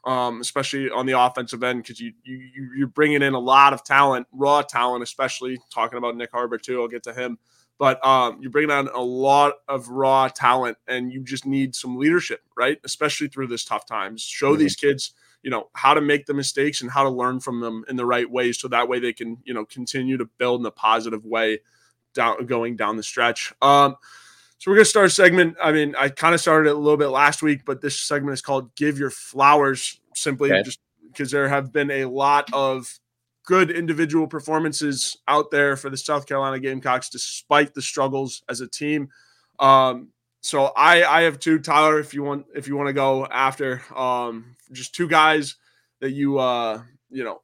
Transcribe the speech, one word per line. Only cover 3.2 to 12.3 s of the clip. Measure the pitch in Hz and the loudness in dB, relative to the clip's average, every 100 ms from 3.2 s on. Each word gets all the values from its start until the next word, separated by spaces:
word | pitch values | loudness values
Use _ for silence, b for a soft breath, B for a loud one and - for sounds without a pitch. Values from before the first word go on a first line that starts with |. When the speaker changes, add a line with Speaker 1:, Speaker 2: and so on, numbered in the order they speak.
Speaker 1:
in | 139 | 2
a | 131 | 0
lot | 123 135 143 | 4 8 8
of | 135 | 4
talent, | - 139 139 127 123 | 0 4 4 2 -6
raw | 131 139 143 | -2 2 2
talent, | 139 120 123 123 | 2 -2 -2 -2
especially | 120 - 131 - 127 127 _ | -8 -6 -6 -4 -8 -10 _
talking | 123 117 123 | -6 -6 -4
about | 120 117 | -8 -8
Nick | 117 | -8
Harbor | 120 120 117 | -6 -6 -8
too. | - 127 | -8 -6
I'll | 117 | -6
get | 120 | -8
to | 120 | -14
him. | 120 123 117 _ _ _ - | -10 -10 -10 _ _ _ -2
But, | 139 131 131 | 0 2 2
um, | 131 120 - | 2 0 -6
you're | 131 | -6
bringing | 143 151 | -2 0
on | 143 135 | 0 -2
a | 127 | -6
lot | 123 127 135 143 143 - - | -6 -2 4 4 4 0 -8
of | 139 120 | -8 -8
raw | 127 135 135 127 | -2 2 2 0
talent, | - 127 127 123 110 - | 0 2 2 0 -6 -8
and | 127 123 | -6 -6
you | 131 | -10
just | 127 135 135 | -10 -10 -4
need | 135 131 | -2 -4
some | - 127 123 | -6 -10 -2
leadership, | 147 175 - | 0 0 -2